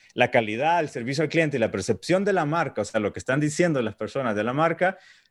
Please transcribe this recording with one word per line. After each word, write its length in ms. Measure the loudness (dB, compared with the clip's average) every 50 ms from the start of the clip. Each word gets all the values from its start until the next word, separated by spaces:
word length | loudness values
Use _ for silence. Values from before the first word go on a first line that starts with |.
| -20 -10 _
la 160 | 2 2 4
calidad, 500 | 4 2 2 2 -2 -2 0 0 2 0
el 80 | 0 -2
servicio 340 | -6 -8 -6 -4 -2 -2 -2
al 60 | 0
cliente 260 | 2 0 0 2 2
y 60 | 0
la 100 | 0 0
percepción 540 | 0 -4 -2 -2 -2 -2 0 0 0 2 2
de 80 | 2 0
la 100 | 0 0
marca, 360 | 0 0 0 -2 -2 -2 -4
o 40 | -6
sea, 140 | -2 -2 -2
lo 140 | -2 -2 -4
que 60 | -4
están 200 | -2 0 0 0
diciendo 420 | 0 0 2 2 2 2 2 0
las 140 | -2 -2 -4
personas 400 | -6 -8 -6 -4 -4 -2 0 0
de 80 | 0 0
la 80 | 0
marca, 460 | 0 2 2 0 2 2 0 0 0 -4 -14 -20 -20 _ _ _